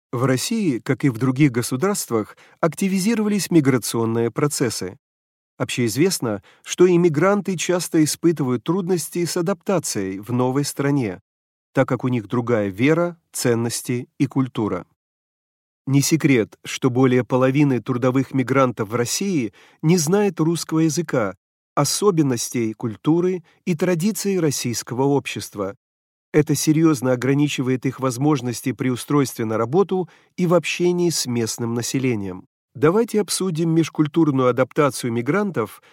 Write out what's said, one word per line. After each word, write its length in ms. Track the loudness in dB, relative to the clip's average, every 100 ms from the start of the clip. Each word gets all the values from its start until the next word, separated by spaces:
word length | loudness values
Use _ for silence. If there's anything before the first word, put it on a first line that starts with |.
| _
В 140 | -2 0
России, 540 | 0 -2 -2 0 0
как 260 | -2 0 0
и 40 |
в 80 | 0
других 360 | 0 4 2
государствах, 840 | 2 -2 -2 -2 -2 -2 -2 -2 -10 -20 _
активизировались 920 | -2 0 0 0 0 0 0 -2 2
миграционные 800 | 4 4 2 0 -2 0 0 -2
процессы. 640 | 0 -2 0 -2 -2 -8 -12 _ _ _ _ _ -8
Общеизвестно, 840 | -6 -2 -2 2 0 0 -4 -6 -8 _
что 320 | -8 4 6
иммигранты 640 | 6 4 4 2 2 0 -4
часто 480 | -2 -2 0 2
испытывают 600 | 2 2 0 2 0 -2 -2
трудности 580 | -2 0 -2 -2 -4
с 140 | -2 -2
адаптацией 840 | -2 -2 -2 -2 -2 -4 -6 -6
в 140 | -4
новой 320 | 0 0 0 -2
стране, 560 | -2 0 0 -2 -6 _ _ _ _ _
так 140 | 0 0
как 160 | 0
у 60 | 0
них 180 | -2 -2
другая 400 | -2 0 0 0
вера, 500 | 0 2 2 0 -4 _
ценности 800 | -2 0 0 0 -4 -6 -6 -8 -4
и 100 | -2
культура. 580 | 0 -2 -2 -4 -4 -8 _ _ _ _ _ _ _ _ _ 0
Не 140 | 2
секрет, 580 | 2 2 4 2 0 -6
что 260 | -12 -2 0
более 360 | 4 4 4 2
половины 560 | 2 2 4 2 2
трудовых 520 | -2 -2 0 0 0
мигрантов 560 | -2 0 2 2 0 -4
в 60 | -2
России 580 | -2 -2 -2 -2 -4 -8 -20 _
не 160 | 2 2
знает 420 | 2 2 2 0
русского 400 | 0 -2 -2 0
языка, 560 | 0 0 -2 -2 -2 -6 _ _ _ -2
особенностей 1000 | -2 0 2 2 2 0 -4 -4 -4
культуры 680 | -4 -8 -4 0 2 0 -4 -10 _ -4
и 100 | -2
традиций 640 | 0 0 0 -2 -2 0
российского 640 | 0 -2 -4 -6 -6 -2
общества. 720 | 0 0 -2 -8 -10 -8 -8 -10 _ _ _ _ _
Это 240 | 0 2 0
серьёзно 560 | 0 2 2 2 0
ограничивает 720 | 0 0 2 0 -2 -2 -2 -4
их 140 | -4
возможности 720 | -4 0 0 0 -2 -6 -6
при 180 | -4 -4
устройстве 540 | -4 0 0 0 -4
на 140 | -4 -2
работу 500 | 0 0 0 -2 -6 _ _ -4
и 100 | 2
в 60 |
общении 560 | 2 0 0 0 2 0
с 160 | 0 -2
местным 480 | -2 -2 -4 -4
населением. 720 | -4 -4 -2 -2 -2 -4 -10 -16 _ _ 0
Давайте 440 | 2 2 0 -2
обсудим 500 | -2 -2 -2 -2 2
межкультурную 760 | 2 0 0 0 2 2 4 2
адаптацию 640 | 2 0 2 0 0 -4
мигрантов, 720 | -2 0 -2 -2 -4 -6 -8 _